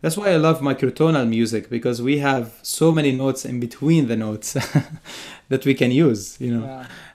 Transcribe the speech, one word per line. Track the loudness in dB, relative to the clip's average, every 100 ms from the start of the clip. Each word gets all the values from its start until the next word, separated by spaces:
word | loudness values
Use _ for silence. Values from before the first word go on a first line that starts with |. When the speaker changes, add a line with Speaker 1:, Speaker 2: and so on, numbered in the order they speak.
Speaker 1:
that's | -6 -2
why | 2
I | 2
love | 4 2
microtonal | 0 0 0 2 2 2 2
music, | 2 0 -2 -4
because | -4 -2 -2
we | 0 0
have | 2 0 -2 -10
so | -10 0 2
many | 4 2
notes | 2 0 -2 -6
in | -6
between | -6 -2 2 4 2
the | 0
notes | -4 -6 -6
<laughs> | -6 -2 -2 -2 -8 -18 -18 -18 -18 -4
that | 0 2
we |
can | 2 2
use, | 4 4 2 -4 -8
you | -4 -4
know, | -4
Speaker 2:
Yeah. | -10 -16 -20 -20